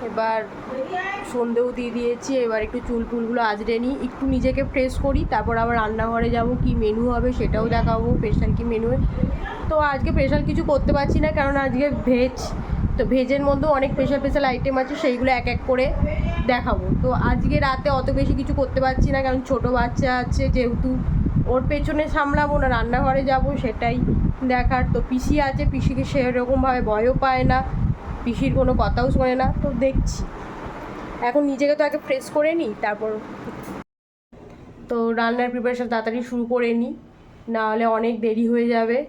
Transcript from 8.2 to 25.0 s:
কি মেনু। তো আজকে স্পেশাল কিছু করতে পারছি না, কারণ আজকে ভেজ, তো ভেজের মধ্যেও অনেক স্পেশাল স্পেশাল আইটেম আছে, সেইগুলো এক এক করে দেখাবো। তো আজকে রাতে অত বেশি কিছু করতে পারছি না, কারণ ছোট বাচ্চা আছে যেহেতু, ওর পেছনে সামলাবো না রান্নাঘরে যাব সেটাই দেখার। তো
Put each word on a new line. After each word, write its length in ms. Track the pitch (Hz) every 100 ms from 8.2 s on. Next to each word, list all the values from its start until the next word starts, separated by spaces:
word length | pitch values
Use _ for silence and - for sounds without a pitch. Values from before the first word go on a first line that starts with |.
| 220 208 226 -
কি 60 | 233
মেনু। 160 | 220 226 269 254 - 285 - - - -
তো 60 | 311 294
আজকে 160 | 269 - -
স্পেশাল 260 | 269 285 285
কিছু 140 | 294 320
করতে 200 | 277 - 285
পারছি 200 | 277 320
না, 100 | 311 302
কারণ 160 | 277 277 269
আজকে 200 | 247 285 233 247
ভেজ, 300 | 247 254 254 - - - - - -
তো 40 | 220
ভেজের 320 | 262 254 277 277
মধ্যেও 240 | 277 311 269
অনেক 140 | 269
স্পেশাল 260 | 269 262 277
স্পেশাল 220 | 277 285 269
আইটেম 240 | 240 262 262
আছে, 120 | 262 294
সেইগুলো 260 | 294 247 254 247
এক 80 | 247
এক 60 | 240 -
করে 160 | 254 269 - - 302 - - -
দেখাবো। 340 | 247 240 196 185 185
তো 60 | 254 240 202
আজকে 240 | 240 254 294
রাতে 300 | 277 262 294
অত 180 | 262 254 262
বেশি 140 | 277 269
কিছু 140 | 277 285
করতে 180 | 247 269 262
পারছি 240 | 262 -
না, 80 | 269 262
কারণ 140 | 262 254
ছোট 140 | 254 247 247
বাচ্চা 320 | 240 - 269 254
আছে 220 | 240 - 269 254
যেহেতু, 340 | 240 233 254 254 - - - - -
ওর 80 | 254 -
পেছনে 340 | 294 302 302 311 311
সামলাবো 400 | 285 294 294 294
না 60 | 269 233
রান্নাঘরে 460 | 226 247 277 269 269
যাব 140 | 269 269 285
সেটাই 340 | 247 214 233 247 240 220 - - 262
দেখার। 300 | 247 240 254 247
তো 60 | 240